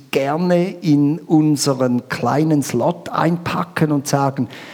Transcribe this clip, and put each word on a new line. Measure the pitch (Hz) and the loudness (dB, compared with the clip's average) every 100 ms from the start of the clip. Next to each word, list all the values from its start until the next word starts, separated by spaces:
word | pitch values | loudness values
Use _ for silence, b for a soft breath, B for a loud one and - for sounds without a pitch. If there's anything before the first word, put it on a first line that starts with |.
| - | -4
gerne | - 139 156 180 175 180 | -2 0 0 2 2 0
in | 175 170 147 143 165 | -2 2 4 2 0
unseren | - 156 156 139 143 127 127 123 - | 2 2 4 2 0 0 0 0 -4
kleinen | - 120 135 160 151 | -4 -2 0 2 2
Slot | 127 120 135 175 - | 0 0 0 -2 -4
einpacken | - 160 175 175 170 175 - 156 | -2 0 0 -4 -6 -6 -2 0
und | 147 - | 0 0
sagen, | 143 139 135 120 B B | 0 0 -2 -6 B B